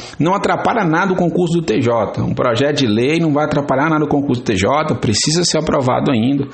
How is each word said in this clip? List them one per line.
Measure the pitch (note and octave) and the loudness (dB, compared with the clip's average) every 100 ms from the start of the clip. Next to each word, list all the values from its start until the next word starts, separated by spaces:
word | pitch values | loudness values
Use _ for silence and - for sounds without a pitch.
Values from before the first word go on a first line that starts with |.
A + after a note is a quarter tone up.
| - - | -12 -4
Não | D3+ | 0
atrapalha | G3 G3+ F3 F#3 A3+ | 0 0 0 0 0
nada | F#3 D#3+ F#3+ | 0 0 0
o | F3+ | 0
concurso | F3 E3 F3 | 0 0 0
do | E3+ | 0
T | E3 G#3+ | 0 0
J. | A#2+ A#2 G2+ - | 2 2 0 -2
Um | A#2+ | -2
projeto | B2 C3 A2+ C#3 D3 | 0 0 2 0 0
de | C3 | 0
lei | G#2 B2+ D#3+ | 2 2 2
não | E3 | 2
vai | C#3+ D3+ | 0 0
atrapalhar | D3 C#3 C3+ D3+ | 0 0 0 2
nada | D#3 | 2
o | D3 | 0
concurso | D3 C#3 B2 | 0 0 -2
do | - | 0
T | G2 | 0
J, | G2+ C#3+ D#3 D#3+ | 2 0 0 -2
precisa | - G#2 - D#3+ E3+ | -2 0 0 0 0
ser | D#3+ | -2
aprovado | C#3+ D3 B2+ B2 C#3+ | 0 0 0 0 0
ainda. | B2+ A#2+ C#3+ C#3 | 0 0 0 -4